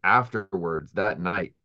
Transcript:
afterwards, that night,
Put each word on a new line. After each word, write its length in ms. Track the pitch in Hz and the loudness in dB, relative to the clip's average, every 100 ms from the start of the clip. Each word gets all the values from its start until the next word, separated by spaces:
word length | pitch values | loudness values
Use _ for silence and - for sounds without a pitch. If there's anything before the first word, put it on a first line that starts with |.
afterwards, 880 | 92 117 120 113 98 92 85 80 73 | 4 4 4 -4 -6 -6 -4 -6 -6
that 260 | - 101 - | -4 -4 -4
night, 360 | 87 87 87 _ | -4 -4 -6 _